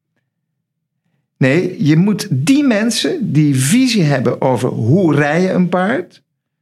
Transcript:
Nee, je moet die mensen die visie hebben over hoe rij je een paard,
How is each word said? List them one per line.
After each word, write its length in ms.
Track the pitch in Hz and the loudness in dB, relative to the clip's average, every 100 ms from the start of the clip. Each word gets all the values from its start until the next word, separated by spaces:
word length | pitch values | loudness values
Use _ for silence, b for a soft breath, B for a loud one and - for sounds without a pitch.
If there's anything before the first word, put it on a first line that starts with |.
| _ _ _ _ _ _ _ _ _ _ _ _ _ - | _ _ _ _ _ _ _ _ _ _ _ _ _ -2
Nee, 480 | 131 156 180 - 151 | 0 2 -2 -2 0
je 120 | 156 | 2
moet 300 | 202 202 - | 2 -2 -4
die 320 | 131 156 269 | -2 0 2
mensen 680 | 285 208 233 226 - 349 196 | 2 0 -2 -2 -4 -4 -2
die 240 | 143 147 135 | 0 2 0
visie 480 | 131 233 262 220 | 0 2 2 2
hebben 380 | 151 139 117 - | 0 0 -2 -2
over 280 | 135 120 120 | -2 0 -2
hoe 460 | - 113 175 170 143 | -2 0 2 2 2
rij 260 | 147 160 | 0 0
je 100 | 185 | 0
een 180 | 185 175 | 0 0
paard, 540 | 180 185 277 - _ _ _ _ _ | 0 -2 -4 -8 _ _ _ _ _